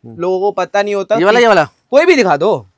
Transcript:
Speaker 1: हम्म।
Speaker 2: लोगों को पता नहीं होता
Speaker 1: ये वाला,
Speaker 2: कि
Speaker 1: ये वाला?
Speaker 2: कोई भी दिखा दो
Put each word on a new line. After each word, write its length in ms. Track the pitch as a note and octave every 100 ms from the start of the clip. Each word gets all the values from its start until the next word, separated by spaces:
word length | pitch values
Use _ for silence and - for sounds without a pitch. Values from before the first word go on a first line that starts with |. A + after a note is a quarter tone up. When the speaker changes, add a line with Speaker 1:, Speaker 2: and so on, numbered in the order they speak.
| A#2+
Speaker 1:
हम्म। 100 | A2+
Speaker 2:
लोगों 240 | F3 F#3
को 100 | G3+
पता 320 | G3+ F3+ G3+
नहीं 120 | G#3
होता 220 | G3+ F#3+ A3
Speaker 1:
ये 80 |
वाला, 140 | F#3 A#3
Speaker 2:
कि 60 |
Speaker 1:
ये 40 | A#3
वाला? 160 | F#3+
Speaker 2:
कोई 400 | D3 _ _ C4+
भी 100 | F4
दिखा 220 | D#4 F#3 D3
दो 300 | F#3 D#3 G2